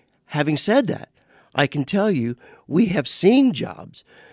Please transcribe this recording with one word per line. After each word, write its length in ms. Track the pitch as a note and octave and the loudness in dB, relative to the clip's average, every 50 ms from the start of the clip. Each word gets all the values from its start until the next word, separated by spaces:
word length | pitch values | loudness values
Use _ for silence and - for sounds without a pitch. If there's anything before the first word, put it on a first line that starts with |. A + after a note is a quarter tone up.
| _ _ _ _ _ - | _ _ _ _ _ -8
Having 300 | - D3+ D3 D3+ D3+ C#3+ | -4 -2 -2 0 -2 -2
said 300 | - - A3 C#4 B3+ F3 | 0 0 2 2 2 0
that, 220 | - - - - _ _ _ _ _ _ _ _ - | -2 -8 -10 -16 _ _ _ _ _ _ _ _ -4
I 120 | B2+ A2+ - | -2 -2 -2
can 160 | - C#3+ C3+ | -2 -4 -4
tell 280 | - - G3+ G3+ A3 | -2 -2 0 0 0
you 260 | G3 C3+ A2+ A#2+ A#2+ - _ - - - _ - | 0 -2 -2 -4 -6 -10 _ -20 -20 -20 _ -2
we 200 | B2+ F3 A#3 G3 | 0 0 2 2
have 200 | F3 F#3 B2+ - | 0 -2 -2 -2
seen 440 | - - - F#3+ A#3+ C4+ C#4 B3+ F3+ | -2 2 4 4 6 6 4 4 2
jobs 500 | A#2+ - - F2+ - - - - - - _ _ - - - | -2 -6 -10 -10 -14 -18 -20 -20 -20 -20 _ _ -20 -20 -20